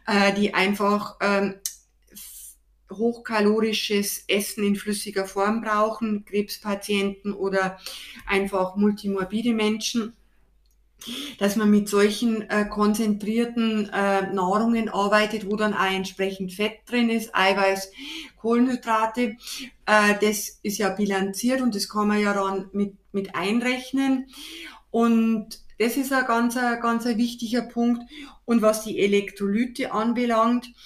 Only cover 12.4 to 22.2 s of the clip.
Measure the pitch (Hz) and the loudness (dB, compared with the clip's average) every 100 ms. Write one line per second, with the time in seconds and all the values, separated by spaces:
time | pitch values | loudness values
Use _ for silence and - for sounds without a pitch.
12.4 | 214 - 208 208 208 214 220 202 202 226 | -2 -2 -2 0 2 2 0 -2 -2 0
13.4 | 233 233 226 214 202 196 202 196 185 190 | 0 0 0 0 -2 0 2 2 0 0
14.4 | 180 214 233 233 214 190 202 214 214 214 | 0 2 2 2 0 0 2 4 2 -2
15.4 | 196 208 214 185 190 190 190 - 190 190 | -4 -2 0 0 0 -2 -4 -4 -4 -4
16.4 | 185 190 214 - - 240 233 226 214 185 | -8 -4 -4 -6 -4 0 2 0 -2 0
17.4 | 190 196 196 190 - - 285 320 294 _ | 2 4 2 0 -4 -14 -16 -14 -16 _
18.4 | 226 233 262 240 - 220 220 240 233 220 | 0 2 2 0 0 0 0 0 -2 -4
19.4 | - - 247 - - 214 208 202 214 208 | -12 -12 -14 -8 2 4 6 4 2 0
20.4 | - - 208 202 196 190 202 196 196 196 | -6 -8 -6 0 0 0 0 0 -2 -2
21.4 | 247 262 247 196 - 208 208 208 | 0 2 0 -2 -4 0 2 2